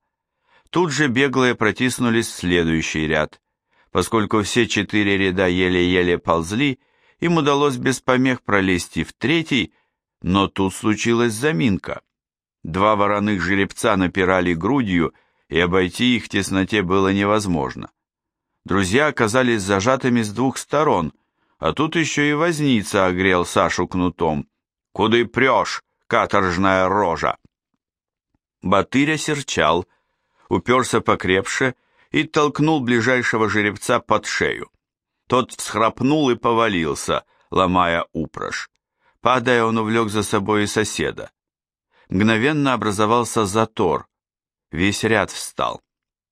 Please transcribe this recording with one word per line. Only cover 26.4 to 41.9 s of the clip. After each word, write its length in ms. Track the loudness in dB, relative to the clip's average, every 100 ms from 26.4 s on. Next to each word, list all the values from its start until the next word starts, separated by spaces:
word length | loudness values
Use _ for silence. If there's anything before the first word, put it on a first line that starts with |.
| 0 2 2 2 2
рожа?» 500 | 2 0 0 -2 -4 _ _ _ _ _ _ _ _ _ _ _ _
Батырь 520 | 0 2 2 0 0
осерчал, 760 | 0 -4 -6 -4 0 2 2 -2 _ _ _ _ _ -4
уперся 520 | -2 2 0 2 0
покрепше 720 | 0 -2 2 0 0 -2 -4 -4 _ _ _
и 120 | -4
толкнул 560 | -2 0 0 2 0 0
ближайшего 680 | 2 0 2 0 0 0 0
жеребца 500 | 0 -2 -2 -2 -2
под 260 | 0 -2 -2
шею. 440 | -4 -2 -4 -10 _ _ _ _ _ -2
Тот 240 | -2 -2
всхрапнул 800 | -8 -8 -2 -2 0 0 2 2
и 60 | 0
повалился, 880 | 0 0 0 0 -2 -4 -4 -4 -6 _ -6
ломая 560 | 0 2 2 2 0 -4
упряжь. 560 | -6 -8 -8 -10 -10 -12 _ _ _ _ _
Падая, 420 | -2 0 0 0
он 140 | 0 0
увлек 320 | -2 -2 -2
за 120 | -2
собой 420 | -2 -2 0 -2
и 40 | -2
соседа. 640 | -2 -4 -4 -6 -8 -14 _ _ _ _ _ _